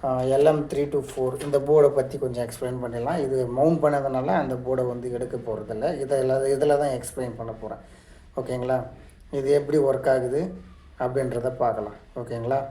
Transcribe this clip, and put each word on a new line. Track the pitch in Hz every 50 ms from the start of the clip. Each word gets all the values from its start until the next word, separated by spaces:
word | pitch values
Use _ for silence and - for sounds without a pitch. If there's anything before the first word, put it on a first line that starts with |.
| -
ஆ, | 135 131 127
எல் | 127 131 135 139 147
எம் | 156 151 151 147 -
த்ரீ | - 143 143 143
டூ | - 143 127
ஃபோர். | - - 135 127 127 127 127 151
இந்த | 147 139 143
போர்டை | 139 139 151 151 147 143
பத்தி | 143 139 127 127 135
கொஞ்சம் | 139 135 127 120 123 120
எக்ஸ்பிளைன் | 117 - - 131 127 127 127 123
பண்ணிடலாம். | 117 117 120 117 135 165 175 143
இது | 131 135 131 127
மவுண்ட் | 120 120 135 143 160 170 156 147
பண்ணதுனால | 147 143 139 135 135 131 131 131
அந்த | 151 190 170 143 127 127
போர்டை | 123 123 127 131 127 127
வந்து | 123 123 123 120 127
எடுக்க | 123 117 127 123 -
போறதில்ல. | 120 - 117 110 107 107 101 110 107 123 160 175 143
இதில், | 139 131 143 135 131 131 131 135 135 135 139
இதில் | 135 147 147 147
தான் | 143 147 143
எக்ஸ்பிளைன் | 131 123 - - - - 127 120 110
பண்ண | 117 117 113
போறேன். | 110 - 110 110 113 - - - - - - - - - - - -
ஓகேங்களா? | - 127 - 127 127 123 127 131 127 120 - - - - - - - - -
இது | - 143 135 135
எப்படி | 143 143 143 139 147
ஒர்க் | 156 139 135 131 131 131 143
ஆகுது | 131 127 123 123 127 147 175 190 185 - - - - - - - - -
அப்படின்றத | 127 127 127 139 131 123 117 120 117 127 127
பார்க்கலாம். | - 131 117 110 107 104 104 104 - - - -
ஓகேங்களா? | 127 120 110 117 117 113 120 131 135 135 135